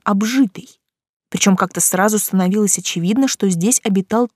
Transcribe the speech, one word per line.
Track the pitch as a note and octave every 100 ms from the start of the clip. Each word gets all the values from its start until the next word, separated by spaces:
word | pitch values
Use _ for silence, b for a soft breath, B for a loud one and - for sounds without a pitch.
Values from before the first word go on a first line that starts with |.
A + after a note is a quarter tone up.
обжитой. | - G3+ G#3+ C4 B3+ - - _ _ _ _ _ _
Причем | - G#3 F#3
как-то | F#3+ -
сразу | - F#3 G#3 G#3+
становилось | - F#3+ F3+ G#3 G#3 -
очевидно, | F3+ - F3 A3+ C4+
что | - G3
здесь | F3 F#3+ B3+
обитал | - F#3+ F#3 A3 A#3+